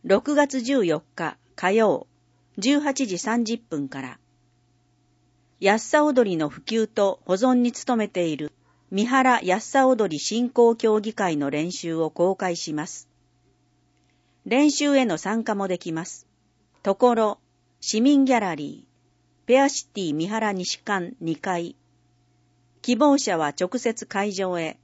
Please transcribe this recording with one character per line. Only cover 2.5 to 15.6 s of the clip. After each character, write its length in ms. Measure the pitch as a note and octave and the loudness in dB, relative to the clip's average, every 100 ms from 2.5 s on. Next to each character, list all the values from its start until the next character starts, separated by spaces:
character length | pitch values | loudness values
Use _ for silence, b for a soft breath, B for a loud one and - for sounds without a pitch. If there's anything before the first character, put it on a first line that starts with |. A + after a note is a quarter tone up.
| - | -4
十 220 | G#3+ C#4+ | 0 2
八 260 | D4 C4+ | 0 -4
時 120 | B3 F3 | -4 -4
三 280 | A3 A#3 | -2 -2
十 120 | A3 A#3 | -2 -6
分 300 | _ D3+ C#3 | _ -8 -8
か 140 | C#3 | -10
ら。 180 | C3 - _ _ _ _ _ _ _ _ _ _ _ _ _ _ | -12 -16 _ _ _ _ _ _ _ _ _ _ _ _ _ _
安 240 | F#3+ A3 - | 0 0 2
さ 160 | D4+ | 2
踊 280 | D4+ B3+ G#3+ | 4 2 2
り 60 | E3 | 0
の 120 | D3+ | -4
普 120 | - | -6
及 260 | - A3+ G#3+ | -4 -2 -2
と 340 | - G3 - | 0 0 0
保 80 | - | -2
存 220 | F#3+ B3+ | 2 4
に 160 | B3+ A#3+ | 4 2
努 240 | - - | -2 -2
め 120 | A#3+ G#3 | -2 -2
て 200 | F#3 E3+ | -2 -2
い 80 | |
る 160 | D3 D3 _ _ _ _ | -4 -10 _ _ _ _
三 160 | F#3+ | -2
原 360 | A#3 C4 B3+ B3 | 0 2 4 2
安 200 | F3+ F#3+ | 0 -2
さ 240 | - C4+ C4 | 0 2 4
踊 220 | A#3+ G3 | 4 0
り 100 | D3+ | -2
振 300 | - A3 B3 | -4 -4 -2
興 260 | B3 A#3 | 4 4
協 240 | A3+ A3 G#3+ | 4 0 0
議 140 | G#3+ | -2
会 240 | - F#3+ D3+ | -4 -2 -2
の 120 | C#3 | -2
練 220 | D3 E3 | -4 -6
習 240 | F3+ E3+ | -6 -6
を 140 | D#3+ D#3 | -4 -4
公 260 | - F3 | 0 0
開 220 | F#3+ F#3 E3+ | 0 -4 -6
し 160 | - | -6
ま 140 | D3+ E3+ | -8 -8
す。 200 | - _ _ _ _ _ _ _ _ _ _ _ _ _ _ | -14 _ _ _ _ _ _ _ _ _ _ _ _ _ _
練 280 | - A#3+ D4 | 0 4 4
習 260 | C#4+ C#4+ C#4 | 4 2 4
へ 80 | |
の 140 | A#3+ D#3 | 2 -2
参 240 | G3 A3+ | -2 -2
加 100 | A3+ | -2
も 140 | G3+ | -4